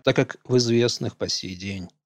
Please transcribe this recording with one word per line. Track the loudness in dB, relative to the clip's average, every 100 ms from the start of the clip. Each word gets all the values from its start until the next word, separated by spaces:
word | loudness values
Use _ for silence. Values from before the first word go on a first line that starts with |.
так | 2
как | 2 0 -2
в | 0 2
известных | 4 4 2 0 -6 -6
по | -6
сей | -6 -8 -10
день | -8 -8 -10 _